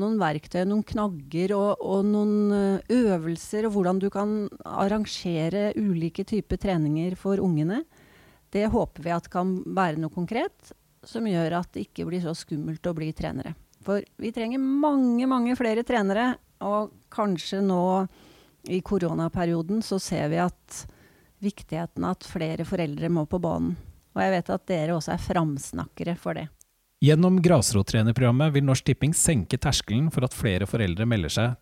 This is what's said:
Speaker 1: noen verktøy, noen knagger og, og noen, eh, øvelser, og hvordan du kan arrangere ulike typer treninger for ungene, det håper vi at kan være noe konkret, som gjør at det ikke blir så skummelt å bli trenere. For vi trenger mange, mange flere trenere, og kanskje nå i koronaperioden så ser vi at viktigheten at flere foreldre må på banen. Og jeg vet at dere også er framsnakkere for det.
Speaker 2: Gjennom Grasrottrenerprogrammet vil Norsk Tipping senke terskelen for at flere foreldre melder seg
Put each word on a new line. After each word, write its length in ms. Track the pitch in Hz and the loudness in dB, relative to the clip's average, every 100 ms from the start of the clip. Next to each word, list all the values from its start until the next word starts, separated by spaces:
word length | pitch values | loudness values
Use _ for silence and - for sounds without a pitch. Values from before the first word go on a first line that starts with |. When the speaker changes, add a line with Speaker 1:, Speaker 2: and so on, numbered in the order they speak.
Speaker 1:
noen 160 | 202 220 | 0 2
verktøy, 460 | 170 151 - 175 185 | 0 0 -4 -2 0
noen 180 | 214 208 | 0 -2
knagger 680 | 226 208 170 135 160 185 202 | -2 -2 -4 -6 -2 0 2
og, 280 | 202 202 | 2 0
og 240 | - 190 202 | -2 0 2
noen, 280 | 208 208 208 208 202 | 2 2 2 2 2
eh, 400 | 196 190 - 247 226 | 2 0 0 2 4
øvelser, 600 | 180 160 165 - 208 220 | 2 0 -6 -4 -2 0
og 80 | 202 | 2
hvordan 240 | 180 185 | 2 2
du 60 | 196 | 0
kan 200 | 196 208 214 208 - - | 0 -2 -2 -4 -8 -8
arrangere 1040 | - 196 214 208 - 185 170 160 190 208 208 | -2 0 0 -2 -6 -4 -2 0 0 -2 0
ulike 480 | 208 170 165 - 196 | 0 0 -2 -4 -4
typer 340 | 214 - 185 | -4 -2 -4
treninger 540 | - 175 151 151 175 185 | 0 0 2 0 -2 -2
for 240 | 196 196 | -2 0
ungene, 400 | 190 156 156 220 330 - - - - _ _ 196 | 2 2 2 -2 -6 -14 -20 -20 -20 _ _ -2
det 100 | 214 | 0
håper 340 | 226 175 - 160 | 2 0 -4 -4
vi 80 | |
at 160 | 170 - | -4 -2
kan 300 | 185 185 185 165 180 | -2 0 -2 -2 0
være 240 | 180 151 | 0 0
noe 120 | 160 | -4
konkret, 600 | 165 175 226 359 - - - _ _ - | -4 -4 -2 -4 -6 -20 -20 _ _ -12
som 220 | 233 226 | -6 -2
gjør 300 | 175 165 170 | 0 0 -2
at 100 | 180 - | -4 -8
det 100 | 202 | -10
ikke 220 | - 165 | -8 -6
blir 140 | 175 | -4
så 100 | 175 | -4
skummelt 540 | 165 - 156 160 160 180 | -6 -6 -6 -6 -6 -6
å 60 | 165 | -4
bli 140 | 156 | -6
trenere. 400 | 156 156 135 - 160 - _ - | -6 -6 -6 -8 -12 -18 _ -4
For 160 | 202 - - | -4 -4 -8
vi 140 | 220 | -8
trenger 300 | 233 226 254 | -4 -4 -2
mange, 640 | 262 277 302 285 254 233 262 | 0 2 2 4 4 4 2
mange 240 | 262 240 247 | 2 2 0
flere 260 | 233 220 240 | 0 0 0
trenere, 460 | 247 196 196 247 - _ _ | 2 2 2 0 -2 _ _
og 300 | 190 208 214 - _ | -2 -2 -2 -8 _
kanskje 480 | - 208 175 - 196 | -2 0 0 -2 -2
nå 440 | 202 180 180 185 190 - - - _ _ - | 2 2 2 2 0 -6 -20 -20 _ _ -6
i 100 | 185 | -4
koronaperioden 1000 | - 196 170 160 165 185 170 170 165 214 220 | -2 0 0 0 -2 0 0 0 0 -2 -2
så 140 | 196 | -4
ser 280 | - 165 151 | -2 -2 0
vi 100 | 165 | 0
at 440 | 180 - _ - - - - _ _ _ | 0 -2 _ -16 -16 -20 -20 _ _ _
viktigheten 600 | 202 - - 160 170 - 170 | -6 -6 -8 -6 -6 -4 -4
at 180 | 185 - | -4 -6
flere 400 | 175 156 160 165 | -6 -4 -4 -4
foreldre 460 | 185 160 147 160 | -2 -2 -2 0
må 120 | 170 151 | 0 0
på 100 | 185 | -2
banen. 320 | 170 170 170 180 - - _ - | 0 0 0 -4 -8 -20 _ -2
Og 80 | |
jeg 100 | 190 185 | 2 2
vet 140 | - 190 | 0 -4
at 120 | - | -2
dere 240 | 185 156 170 | -2 0 -2
også 180 | 156 | -2
er 100 | 175 | -4
framsnakkere 920 | - 180 160 139 - 170 156 - 160 170 | 0 0 0 -2 -6 -8 -8 -6 -6 -4
for 220 | - 165 | -6 -6
det. 80 | 160 - _ _ _ _ | -8 -14 _ _ _ _
Speaker 2:
Gjennom 380 | 139 156 180 185 | 4 6 6 4
Grasrottrenerprogrammet 1120 | 175 160 123 104 98 117 110 113 123 123 156 139 | 6 6 4 2 2 2 2 4 2 4 2 2
vil 80 | 139 | 2
Norsk 220 | 131 - | 2 2
Tipping 260 | 127 139 | 0 2
senke 460 | 165 - 151 87 127 | 2 2 2 0 -2
terskelen 460 | 147 - - 107 160 | 0 -2 0 0 2
for 120 | - 123 | 0 -2
at 80 | |
flere 320 | - 113 92 98 | -2 0 0 0
foreldre 360 | - 101 87 113 | 0 0 0 2
melder 280 | 113 78 | 2 0
seg 240 | - 117 123 | 0 0 0